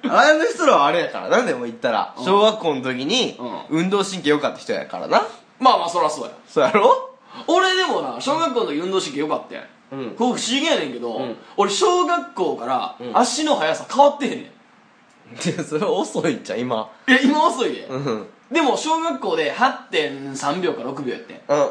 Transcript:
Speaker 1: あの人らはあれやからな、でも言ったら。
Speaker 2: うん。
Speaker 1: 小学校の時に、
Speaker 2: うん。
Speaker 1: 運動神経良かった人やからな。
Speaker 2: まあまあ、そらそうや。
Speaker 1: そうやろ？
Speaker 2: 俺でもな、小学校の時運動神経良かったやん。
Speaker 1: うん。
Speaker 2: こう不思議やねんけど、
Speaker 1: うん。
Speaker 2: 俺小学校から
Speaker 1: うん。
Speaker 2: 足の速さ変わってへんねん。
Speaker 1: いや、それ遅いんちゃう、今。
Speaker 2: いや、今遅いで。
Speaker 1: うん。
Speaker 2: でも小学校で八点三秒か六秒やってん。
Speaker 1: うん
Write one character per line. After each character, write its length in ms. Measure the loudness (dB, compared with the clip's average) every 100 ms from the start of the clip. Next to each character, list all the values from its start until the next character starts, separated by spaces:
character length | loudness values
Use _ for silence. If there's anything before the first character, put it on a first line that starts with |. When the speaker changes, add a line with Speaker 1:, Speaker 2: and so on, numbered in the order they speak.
| 2
Speaker 1:
あ 220 | 4 6
の 100 | 6
人 220 | 2 2 4
ら 100 | 6
は 100 | 4
あ 60 |
れ 80 | 2
や 80 | -2
か 120 | -6
ら 80 | 0
な、 140 | 2
で 100 | 2
も 100 | -4
言 80 | -6
っ 40 | -4
た 160 | -2
ら。 220 | 0 -2 -6
Speaker 2:
う 20 |
ん。 40 |
Speaker 1:
小 160 | 2 4
学 180 | 4 2
校 160 | -2
の 80 | -2
時 220 | -2 -4
に、 340 | -2 0 0 -4 -10 -10 -4
Speaker 2:
う 60 | -2
ん。 20 |
Speaker 1:
運 120 | 2
動 120 | 0
神 200 | -2 -2
経 80 | 2
良 100 | 2
か 100 | 0
っ 20 |
た 40 | -6
人 140 | -6
や 140 | -6 -4
か 120 | -8
ら 80 | 2
な。 160 | 2 2 -8 _ _
Speaker 2:
ま 140 | 2
あ 40 | 2
ま 60 |
あ、 40 | 0
そ 120 | 0
ら 100 | 0
そ 120 | -2
う 20 |
や。 60 | -10 -14 -4
Speaker 1:
そ 120 | 2
う 40 |
や 80 | 4
ろ？ 380 | 6 6 4 0 -16 _ -14 0
Speaker 2:
俺 300 | 2 4 2
で 80 |
も 180 | 0 -2
な、 180 | -4 -6
小 160 | -2 0
学 140 | 0
校 80 | 0
の 60 | -2
時 120 | -2
運 120 | -2
動 80 | -2
神 120 | -2
経 80 | -4
良 80 | -4
か 80 | -4
っ 120 | -6
た 60 |
や 60 | -16
ん。 40 | -16 _ _
Speaker 1:
う 40 | -10
ん。 140 | -10
Speaker 2:
こ 200 | -2 -2
う 40 | 0
不 40 |
思 200 | -2 -2
議 40 |
や 120 | 0 0
ね 100 | -2
ん 60 |
け 60 | -8
ど、 160 | -8 -6
Speaker 1:
う 60 |
ん。 140 | -8 -10 -12 -2
Speaker 2:
俺 140 | 0
小 360 | 2 2 2 2
学 280 | -2 -4
校 220 | -4 -4 -4
か 100 | -4
ら 300 | -4 -4 -10
Speaker 1:
う 40 |
ん。 140 | 0 2
Speaker 2:
足 260 | 2 0
の 100 | 0 0
速 180 | 0
さ 120 | -2 -4
変 120 | 6
わ 60 | 6
っ 60 | 6
て 80 | -6
へ 20 |
ん 20 |
ね 40 | -6
ん。 40 |
Speaker 1:
い 40 | -12 -20 _ _ _ _ _ _ -20 -6 -6 -4
や、 80 |
そ 140 | -4 -2
れ 60 |
遅 440 | 0 0 -2 -2 -2
い 60 |
ん 60 | -2
ち 120 | -4
ゃ 40 | -4
う、 20 |
今。 320 | -2 -4 -4 -8 2
Speaker 2:
い 20 |
や、 80 | 4
今 240 | 4 4 2
遅 200 | 2 -4
い 60 |
で。 140 | -4 -8
Speaker 1:
う 100 | -6
ん。 300 | -4 -6 -8 -20 _
Speaker 2:
で 80 | 0
も 140 | 2 0
小 240 | 0 -2
学 180 | -2 -4
校 180 | -2 -2
で 140 | -2
八 220 | 0 0 0 -4
点 460 | -2 -2 -6 -10 -6
三 240 | -4 -2
秒 140 | -2
か 80 | -4
六 200 | -6 -6
秒 120 | -6
や 40 | -8
っ 40 |
て 120 | -10
ん。 60 | -20 -2
Speaker 1:
う 60 |
ん 120 | 2 2